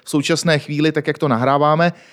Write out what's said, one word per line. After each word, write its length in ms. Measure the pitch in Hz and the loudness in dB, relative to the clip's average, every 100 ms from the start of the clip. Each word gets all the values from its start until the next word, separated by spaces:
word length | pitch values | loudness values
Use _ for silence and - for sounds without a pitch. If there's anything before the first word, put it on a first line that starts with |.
v 60 | - | -4
současné 480 | 151 139 165 175 151 | -2 0 0 2 0
chvíli, 340 | 151 147 156 | -2 -2 0
tak 140 | 156 151 | 0 -4
jak 120 | 147 | -4
to 100 | 151 | -2
nahráváme, 640 | 117 127 143 147 156 170 170 - | 0 2 2 2 2 0 -2 -20